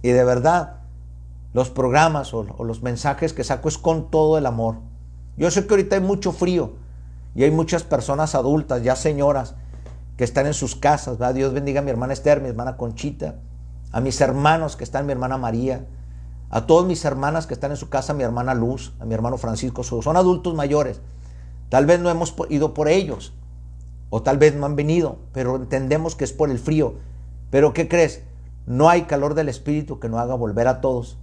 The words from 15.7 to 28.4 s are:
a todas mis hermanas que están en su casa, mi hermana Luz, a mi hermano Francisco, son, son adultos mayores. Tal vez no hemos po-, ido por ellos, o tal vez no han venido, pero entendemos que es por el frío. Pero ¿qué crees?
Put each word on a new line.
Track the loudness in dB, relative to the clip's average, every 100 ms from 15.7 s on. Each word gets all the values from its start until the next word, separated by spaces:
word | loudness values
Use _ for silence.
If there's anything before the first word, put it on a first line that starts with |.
| -4 -8 -14 -14 -14 -14 -14 -4
a | -4 6
todas | 6 6
mis | 0
hermanas | -2 0 0 -2 -4
que | -6
están | -4
en | -4
su | -4
casa, | -4 -2
mi | -2
hermana | -2 -2 0
Luz, | 0 0 -2 -8 -10
a | -4
mi | -2
hermano | -2 -2
Francisco, | -4 -2 -4 -4
son, | -4 -2
son | 2 4
adultos | 4 4 0
mayores. | -2 2 2 0 -4 -14 -16 -16 -16 -16 -16 2
Tal | 4 6
vez | 6
no | 4
hemos | 0 -2
po-, | -4 -2
ido | 0 0 2
por | 4
ellos, | 4 2 -6 -10 -16 -16 -16 -16 -16 -16 -16 -4
o | -2
tal | 2 6
vez | 6
no | 6 -2
han | 0
venido, | 2 2 2 -4 -10
pero | -4 -2 -2
entendemos | -2 -2 2 2 0
que | -4 -6
es |
por | 0 0
el | 0
frío. | 0 2 2 -2 -14 -16 -14 -16 0
Pero | 4 6
¿qué | 4 2
crees? | 4 4 2 -16 -18